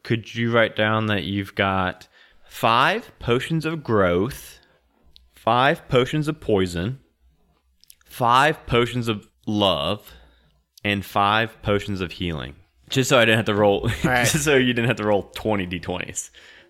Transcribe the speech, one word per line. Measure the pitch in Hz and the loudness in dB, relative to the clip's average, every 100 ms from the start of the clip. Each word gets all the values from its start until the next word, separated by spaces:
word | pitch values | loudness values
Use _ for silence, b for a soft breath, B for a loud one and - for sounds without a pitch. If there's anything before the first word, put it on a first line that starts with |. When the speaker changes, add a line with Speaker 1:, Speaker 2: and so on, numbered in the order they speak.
Speaker 1:
could | - 117 - | -4 -4 -4
you | 117 117 | -6 0
write | 117 107 - | 2 2 0
down | 107 110 107 | 0 0 0
that | 101 78 | -2 -2
you've | 101 98 - | -4 -4 -2
got | 98 95 92 - - b b b - | 0 0 -2 -6 -20 b b b -20
five | - 117 117 156 208 - - | -2 2 4 2 0 -8 -10
potions | - 127 - 165 156 | -2 -2 -2 -4 -4
of | 160 | -6
growth, | 123 107 90 87 120 - - - b b b _ _ _ _ _ | -2 2 2 2 -2 -6 -18 -20 b b b _ _ _ _ _
five | 110 120 139 165 - | -2 2 2 0 0
potions | 127 127 151 151 | 0 2 -2 -4
of | 156 | -6
poison, | - 98 90 85 101 135 _ _ _ _ _ _ _ _ _ - _ | 0 0 0 -2 -6 -8 _ _ _ _ _ _ _ _ _ -20 _
five | - 117 127 151 156 - | -2 4 4 4 0 0
potions | 120 120 123 117 | 0 0 -2 -4
of | 104 - _ - | -6 -8 _ -4
love, | 104 98 78 78 107 - - b b b b _ - 104 | 0 2 0 -2 -6 -10 -20 b b b b _ -8 -4
and | 98 | -4
five | - 104 101 110 113 - | -2 0 2 2 -2 -6
potions | 107 101 104 92 | -2 -2 -2 -6
of | 87 | -8
healing? | - 87 76 64 - _ _ - | -6 -6 -6 -10 -16 _ _ -6
Just | 131 127 | -2 2
so | 131 | 4
I | |
didn't | 113 113 | 6 4
have | 110 | 2
to | 104 | 4
roll, | 104 101 | 4 4
<laughs> | 117 - | 0 -2
Speaker 2:
All | 147 | 0
right. | 123 120 | 2 2
Speaker 1:
just | 160 | 0
so | 147 135 | 2 2
you | 127 | 2
didn't | 120 117 | 0 -2
have | 107 | 0
to | 104 | 0
roll | 98 - | 0 -2
twenty | - 110 101 90 | -6 -2 -2 -4
D | 90 | -8
twenties. | - 90 - - - B B B | -8 -8 -8 -10 -14 B B B